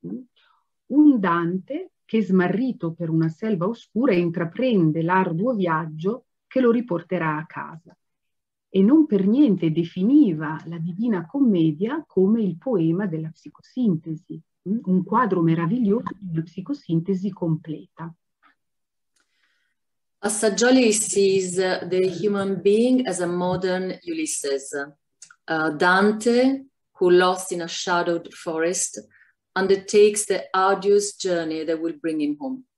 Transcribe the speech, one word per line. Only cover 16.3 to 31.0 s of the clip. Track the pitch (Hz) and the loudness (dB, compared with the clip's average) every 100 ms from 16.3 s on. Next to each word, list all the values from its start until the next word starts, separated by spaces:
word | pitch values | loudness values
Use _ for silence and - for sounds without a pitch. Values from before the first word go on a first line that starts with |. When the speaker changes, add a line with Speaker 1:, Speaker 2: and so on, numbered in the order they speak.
Speaker 1:
una | 160 | -8
psicosintesi | 160 - - 285 - 165 170 190 196 | -8 -12 -10 -10 -2 -2 -2 -4 -4
completa. | 185 170 156 160 151 - - 165 165 _ _ _ _ _ _ _ _ _ _ _ _ _ _ _ _ _ _ _ _ | -6 -4 -4 -4 -14 -14 -18 -18 -18 _ _ _ _ _ _ _ _ _ _ _ _ _ _ _ _ _ _ _ _
Speaker 2:
Assaggioli | 208 220 220 185 240 262 240 | -6 0 0 2 4 6 4
sees | 208 - - 196 190 185 | 2 0 2 2 2 0
the | 180 190 180 175 185 185 175 | -2 -2 -2 -4 -2 -2 -2
human | 208 202 196 190 | -2 -2 -2 -2
being | 185 208 240 254 254 | 2 2 4 2 0
as | 175 | -4
a | 175 | -4
modern | 175 180 180 185 185 185 - | -2 -2 -2 -2 -2 -4 -8
Ulysses. | 175 160 156 - 143 139 - 147 143 151 _ _ - _ - | -8 -6 -6 -6 -4 -6 -6 -10 -10 -14 _ _ -20 _ -6
Uh, | 160 156 151 | -4 -2 0
Dante, | 180 185 202 214 240 240 262 269 - _ _ _ | 2 4 2 0 0 2 2 0 -8 _ _ _
who, | 180 | 4
lost | 175 185 185 - | 4 4 0 -6
in | 175 | -8
a | 170 | -8
shadowed | - - 175 170 170 - | -8 -2 -2 0 -4 -6
forest, | - - 160 165 185 - - - _ _ _ _ | -14 -8 -2 -2 -2 -6 -10 -18 _ _ _ _
undertakes | - 190 190 - 208 208 208 - | -4 0 0 2 6 6 4 -4
the | 190 - | -4 -2
arduous | 190 190 190 190 202 | 0 2 2 2 2